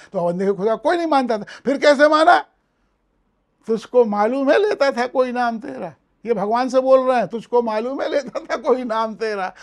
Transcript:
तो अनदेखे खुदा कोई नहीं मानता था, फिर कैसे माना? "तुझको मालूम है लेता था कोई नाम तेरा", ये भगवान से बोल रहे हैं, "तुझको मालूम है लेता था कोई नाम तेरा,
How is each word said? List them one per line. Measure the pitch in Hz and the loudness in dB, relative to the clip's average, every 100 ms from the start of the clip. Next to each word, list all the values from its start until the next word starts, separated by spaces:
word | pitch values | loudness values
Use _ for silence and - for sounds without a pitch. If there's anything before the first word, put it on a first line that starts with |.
| - | -10
तो | 190 175 | -4 -2
अनदेखे | 180 196 | -2 -2
खुदा | 190 208 220 | -2 -2 0
कोई | 294 349 | 0 0
नहीं | 330 | 0
मानता | 277 247 214 | 0 0 -4
था, | |
फिर | 208 - - 269 | -6 -8 -4 2
कैसे | 294 269 302 | 4 6 4
माना? | 311 339 151 - _ _ _ _ _ _ _ _ _ _ _ - | 4 4 4 2 _ _ _ _ _ _ _ _ _ _ _ -4
"तुझको | 226 - 247 | -4 0 2
मालूम | 226 202 214 269 269 | 2 2 0 0 2
है | 370 415 | 2 2
लेता | 381 277 | 0 0
था | 240 247 | 0 -2
कोई | 269 254 | -2 -2
नाम | 247 240 226 | -2 -4 -4
तेरा", | 277 262 185 139 _ _ 220 | -10 -12 -12 -14 _ _ -4
ये | |
भगवान | 220 202 233 254 | -4 -2 -2 0
से | 262 | 0
बोल | 262 262 254 | 4 4 4
रहे | 247 | 0
हैं, | 196 | -2
"तुझको | 226 - 240 | -6 -2 -2
मालूम | 233 214 240 277 | 0 -4 -4 -6
है | 311 | -4
लेता | 285 247 - | -4 -4 -10
था | 320 330 | -8 -6
कोई | 277 254 | -2 -2
नाम | 247 220 226 | -2 -4 -4
तेरा, | 214 220 202 185 - | -4 -6 -6 -8 -10